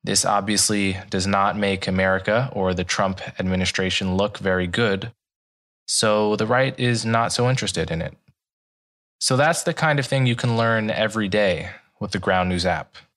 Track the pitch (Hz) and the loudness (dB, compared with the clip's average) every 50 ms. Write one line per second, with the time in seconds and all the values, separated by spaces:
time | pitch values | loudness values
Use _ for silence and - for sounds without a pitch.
0 | - 104 98 - - 98 104 101 98 107 104 98 - - 107 101 98 98 92 95 | -4 -2 -2 0 0 2 0 0 0 0 0 0 0 0 0 0 0 0 -2 -4
1 | - - - 95 90 101 101 98 98 101 90 104 101 98 98 95 - 98 92 92 | -8 -6 -4 -2 0 0 2 2 2 2 0 0 0 0 0 -2 -2 -2 0 2
2 | 95 95 95 95 95 - 107 117 131 131 - 104 95 92 92 90 87 - - - | 2 2 2 0 0 0 0 0 0 -2 -2 -2 0 0 0 -2 -2 -2 -2 0
3 | 101 95 95 98 - - - - 92 92 92 92 92 92 - - 95 92 87 - | 0 -2 -2 -6 -10 -12 -8 -4 -2 -2 0 0 0 -2 0 -2 -2 0 -2 -2
4 | 98 92 92 95 101 107 104 - 98 95 92 92 90 87 87 117 120 107 98 95 | -2 0 0 0 0 -2 -4 -4 -2 0 0 0 0 -2 0 0 0 0 0 -2
5 | - 117 - _ _ _ _ _ _ _ _ _ _ _ _ _ _ - - - | -4 -10 -12 _ _ _ _ _ _ _ _ _ _ _ _ _ _ -4 -2 0
6 | - 107 107 107 107 104 107 101 113 110 123 127 135 131 - - 123 123 117 107 | 2 2 2 2 2 2 0 0 0 0 2 2 2 0 -2 -2 0 0 0 0
7 | 107 113 113 113 117 110 - - 120 127 131 127 107 98 - - 80 80 85 82 | 0 0 0 0 0 0 0 0 2 2 2 0 -2 -4 -2 -4 -4 -2 -4 -4
8 | 80 - - _ _ _ _ _ _ _ _ _ _ _ _ _ _ _ _ _ | -6 -8 -10 _ _ _ _ _ _ _ _ _ _ _ _ _ _ _ _ _
9 | _ _ _ _ - - 131 127 143 160 165 - - 175 165 - 160 156 147 143 | _ _ _ _ -2 0 4 4 4 4 2 2 -2 -2 -2 0 2 2 2 0
10 | 131 - 143 135 131 123 117 120 - 123 117 113 117 113 113 113 107 110 - - | 0 0 0 2 2 2 2 0 0 0 2 2 2 2 2 2 0 -2 0 0
11 | 110 107 104 113 104 95 95 107 104 95 87 76 82 87 - - _ _ _ _ | 0 0 0 -2 0 2 2 2 4 2 2 0 -4 -10 -12 -16 _ _ _ _
12 | 107 95 - 98 - 98 92 92 92 92 90 87 85 90 85 78 - _ _ - | -8 -4 -4 -2 0 2 2 2 2 2 0 0 0 0 -2 -2 -6 _ _ -20
13 | - _ _ | -20 _ _